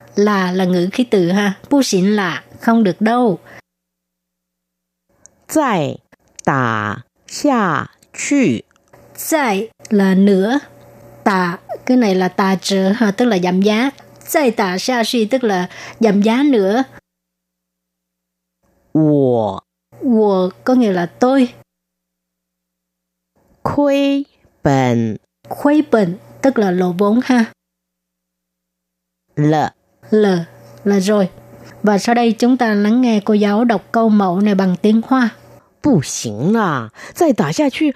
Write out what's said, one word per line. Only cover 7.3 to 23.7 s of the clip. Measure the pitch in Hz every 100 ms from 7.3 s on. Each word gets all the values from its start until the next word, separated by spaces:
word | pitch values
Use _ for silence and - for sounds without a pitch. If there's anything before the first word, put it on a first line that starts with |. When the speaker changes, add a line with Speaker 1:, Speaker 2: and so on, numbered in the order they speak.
| - 294 254 190 139 - _ _
Speaker 2:
去. | - - 285 208 110 - _ _ - -
Speaker 1:
再 | - - 320 262 196 220 _ -
là | 208 196
nữa. | 190 196 190 202 285 - - - - - -
Tà, | 226 190 180 - - 659 -
cái | 254
này | 220
là | 185 185
tà | - 190 185
trở | - 196 190
ha, | 208 214
tức | 196
là | 247 196
giảm | 180 180
giá. | 196 214 269 - - -
再 | - 330 269
打 | 226 196 185
下 | - 247
去 | 220 247 214
tức | 254
là | 240 185 180 - - -
giảm | 220 202
giá | 214 240
nữa. | 294 247 190 220 269 - _ _ _ _ _ _ _ _ _ _ _ _ _ _ _ _ _ _ _
Speaker 2:
我. | 156 156 147 135 120 104 98 - _ _ -
Speaker 1:
我 | 294 220 208 190 185 -
có | -
nghĩa | 254 226
là | 180 175
tôi. | - 254 269 240 - _ _ _ _ _ _ _ _ _ _ _ _ _ _ _ _ _ _ _ _
Speaker 2:
亏 | -